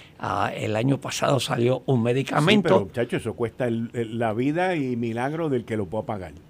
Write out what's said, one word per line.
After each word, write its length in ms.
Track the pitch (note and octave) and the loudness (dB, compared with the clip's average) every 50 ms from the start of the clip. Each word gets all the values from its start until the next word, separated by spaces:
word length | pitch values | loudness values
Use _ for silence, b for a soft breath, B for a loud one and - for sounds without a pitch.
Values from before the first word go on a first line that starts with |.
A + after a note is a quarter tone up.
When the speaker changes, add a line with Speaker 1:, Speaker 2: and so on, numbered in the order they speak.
| b b b | b b b
Speaker 1:
Ah, 360 | b - G#2 G2 G2+ G#2 A#2 - | b -6 -4 -2 0 -2 -2 -2
el 220 | - A2+ G#2+ G#2+ | -4 -4 -2 0
año 240 | A2 A#2+ C3+ C#3 C3 | 2 2 2 2 0
pasado 400 | - B2+ - - - C#3 C#3+ B2+ | -2 -6 -4 -2 0 2 2 2
salió 420 | - - B2+ A#2+ A#2 B2 B2+ - - | 0 -2 0 2 2 2 2 0 0
un 160 | - C3+ A#2+ | 0 2 2
medicamento. 680 | A2 A#2+ B2 C3+ A#2+ - - D3+ D3 F3+ G#3+ G#3 - E3 | 2 2 0 0 0 0 0 2 4 6 4 4 6 4
Speaker 2:
Sí, 40 | - | 4
pero, 100 | F#2+ G2 | 4 2
muchacho, 320 | F2+ - A#2+ A#2+ - F3+ | 0 -2 -2 -2 0 -2
eso 160 | - - A2+ G2+ | -4 -2 -4 -4
cuesta 340 | - A#2+ A2+ - - B2+ | -2 -4 -4 -2 -2 -2
el, 220 | A#2+ A#2 A2+ A#2 A2 - | 0 0 -2 -2 -4 -4
el, 240 | B2 A#2 G#2+ A#2 | -4 -4 -4 -2
la 140 | A#2 A#2+ A2+ G#2 | -2 0 0 0
vida 420 | A#2 B2+ C#3+ D3+ E3+ F3+ F#3 F3+ | 0 0 0 2 0 0 0 0
y 200 | D#3 C3+ B2+ B2 | 0 0 0 0
milagro 540 | A#2 A#2+ A#2 A2+ A#2+ B2 C#3+ D#3 D#3+ E3+ D#3 | 0 -2 -2 -2 -2 -2 -2 -2 -2 0 0
del 160 | C3+ A#2 G2+ | 0 0 0
que 100 | - A2+ | -2 -2
lo 100 | G#2+ G2+ | -2 -2
pueda 180 | E2 G2 G#2+ - | -2 -4 -4 -4
pagar. 280 | - A2 G2 F2+ D#2+ D2+ - - | -4 -6 -6 -6 -10 -12 -16 -20